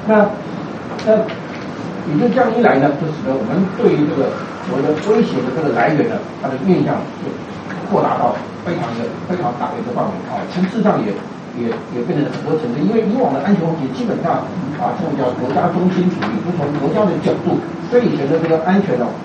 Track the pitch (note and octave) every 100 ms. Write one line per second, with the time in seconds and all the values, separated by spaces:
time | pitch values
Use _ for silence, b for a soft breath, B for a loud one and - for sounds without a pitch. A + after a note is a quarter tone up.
0 | - G#3+ G3+ - - - - - - -
1 | G#3 A3 - - - - - - - -
2 | - D3+ A#3+ B3 A3+ A3+ A3 C#3 C#3+ C#3
3 | D#3 - C3 C3+ - D#3 F#3+ - G3 D#3
4 | D3 C#3 C3 - - - - B2+ C#3+ D3+
5 | G3 A#3 G#3+ C3+ A#2+ E3 D3 A#2 D#3+ D3
6 | A2+ G#2 - - C3 C3 F#3 E3 - C3
7 | - - - - - - - F#3 - G3+
8 | - D3+ C#3+ D#3 - - F#3+ E3 - A#3
9 | B3 - - F3+ - - - - A3 -
10 | G3+ F#3+ - G#2 - F3+ F#3 A#3 - -
11 | G#2 G2 - - - A#2+ A#2 G#2 - A#2+
12 | B2 D3 - - D3 - - D3 F#3 A3+
13 | G3 B3 - - G3 F3+ E3 D#3+ C3+ -
14 | A3+ E3 E3+ - - - - - F3+ -
15 | E3 C3+ B2+ B2 B2 D3 F3 F3 F3+ F3+
16 | F3+ D#3+ G#3 - E3 E3+ C#3+ D3 C#3 G#3+
17 | G#3 - E3+ D#3+ F3 D3+ - - - B3
18 | G#3 C#3+ C#3 D#3+ E3 D#3+ F#3 G3+ - A#2
19 | - -